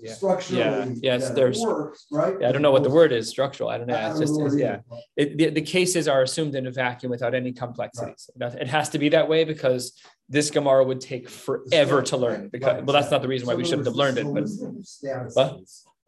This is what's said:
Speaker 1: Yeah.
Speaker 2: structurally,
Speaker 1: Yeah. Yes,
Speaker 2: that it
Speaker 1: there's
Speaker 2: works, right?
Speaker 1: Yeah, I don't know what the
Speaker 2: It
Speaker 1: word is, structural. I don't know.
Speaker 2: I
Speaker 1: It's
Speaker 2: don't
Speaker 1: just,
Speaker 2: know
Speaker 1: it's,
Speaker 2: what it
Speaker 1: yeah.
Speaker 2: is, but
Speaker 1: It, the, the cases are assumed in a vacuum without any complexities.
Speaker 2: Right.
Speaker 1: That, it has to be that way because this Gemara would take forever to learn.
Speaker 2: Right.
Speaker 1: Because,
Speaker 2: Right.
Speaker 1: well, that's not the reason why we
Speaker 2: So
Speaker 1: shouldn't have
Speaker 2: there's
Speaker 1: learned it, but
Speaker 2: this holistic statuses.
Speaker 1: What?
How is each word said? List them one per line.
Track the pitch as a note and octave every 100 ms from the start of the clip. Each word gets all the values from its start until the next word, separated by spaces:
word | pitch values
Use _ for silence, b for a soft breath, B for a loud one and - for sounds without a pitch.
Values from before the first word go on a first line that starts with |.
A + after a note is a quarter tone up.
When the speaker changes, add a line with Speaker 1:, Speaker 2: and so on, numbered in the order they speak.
Speaker 1:
Yeah. | A2
Speaker 2:
structurally, | A2+ F#3+ - - B2
Speaker 1:
Yeah. | A2 C3 B2+ A#2+
Yes, | C3 B2 C3
Speaker 2:
that |
it | C3
Speaker 1:
there's | B2+ A3
Speaker 2:
works, | A3+ D#3+ D3 - _
right? | D3 F3 F#3+
Speaker 1:
Yeah, | B2
I |
don't | C3+
know | D3
what | C3
the | B2+
Speaker 2:
It |
Speaker 1:
word | D3+ D#3+
is, | A#2 A2
structural. | - C3+ - A2+
I | A#2
don't | A#2+
know. |
Speaker 2:
I | A#2+ A2
Speaker 1:
It's | D#3
Speaker 2:
don't | D3+
Speaker 1:
just, | D3+
Speaker 2:
know | C#3+
Speaker 1:
it's, |
Speaker 2:
what | C#3
it |
Speaker 1:
yeah. | A#2+ G2+
Speaker 2:
is, | -
but | A#2 - -
Speaker 1:
It, | C#3+ D3+
the, | D#3
the | D3+
cases | D#3 F#3 F3+ F3 D3+
are | C3+
assumed | B2+ - D#3 C#3
in | B2+
a |
vacuum | B2+ B2 A#2+ B2+
without | A#2+ A#2+ B2+
any | B2
complexities. | B2 A#2+ A#2+ A2+ - A#2+ - - B2+
Speaker 2:
Right. | B2
Speaker 1:
That, | B2+
it | C3
has | D3+ D3+
to | D#3
be | D3
that | D#3+ D3
way | D#3+
because | D#3 D#3 C3+ B2+ B2 b b b _
this | C#3+ D3
Gemara | D3 C#3+ C3+
would | C3 B2+
take | - B2+ -
forever | - - A#2+ B2+ E3 C3+ C#3
to | B2+ C3+
learn. | A#2+ G#2
Speaker 2:
Right. | -
Speaker 1:
Because, | B2+ B2+
Speaker 2:
Right. | -
Speaker 1:
well, | C3+
that's | C#3+ C#3
not | C#3
the | B2+
reason | C3 A#2+
why |
we | D#3+
Speaker 2:
So | -
Speaker 1:
shouldn't | C#3+ A#2+
have |
Speaker 2:
there's | A#2+ C#3 C3
Speaker 1:
learned |
it, | C#3+
but | -
Speaker 2:
this | - -
holistic | - - - -
statuses. | C#3 B2+ A#2+ C3
Speaker 1:
What? | C#3 - - - _ _